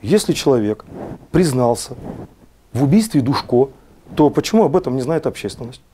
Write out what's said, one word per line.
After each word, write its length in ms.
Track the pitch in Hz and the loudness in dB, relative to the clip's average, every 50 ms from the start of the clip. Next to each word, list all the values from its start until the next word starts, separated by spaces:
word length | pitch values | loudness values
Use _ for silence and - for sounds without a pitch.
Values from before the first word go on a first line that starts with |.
| - | 0
если 300 | 101 160 214 - - 160 | 2 2 2 2 0 -2
человек 520 | - - 147 135 120 107 104 107 - - - - - - - - - - - | 0 2 2 2 2 2 0 -2 -4 -8 -18 -16 -14 -14 -14 -14 -16 -18 -2
признался 640 | - 165 185 160 127 127 123 120 120 117 - - 127 - - - - - - - - _ _ _ _ _ _ _ _ | 0 2 2 2 2 2 2 2 2 0 -4 -12 -14 -14 -14 -14 -14 -14 -16 -20 -20 _ _ _ _ _ _ _ _
в 100 | 117 139 | -2 0
убийстве 380 | 139 151 214 220 220 - 147 | 4 4 4 2 2 0 0
Душко, 480 | 123 120 147 156 - - - 120 135 139 - - _ _ _ _ _ - - | 0 0 -2 -2 -2 0 2 2 2 2 -2 -20 _ _ _ _ _ -14 0
то 140 | - 151 143 | 2 2 4
почему 360 | - - 147 - - 220 214 | 4 0 -4 0 2 2 2
об 100 | 156 139 | 4 2
этом 200 | 185 180 147 123 | 0 0 0 -4
не 60 | 131 | -4
знает 240 | 127 127 165 156 - | -2 -2 -4 -2 -4
общественность? 560 | 131 - - - 202 - - 127 117 123 - _ _ | -4 -8 -6 -10 -10 -10 -10 -16 -16 -16 -20 _ _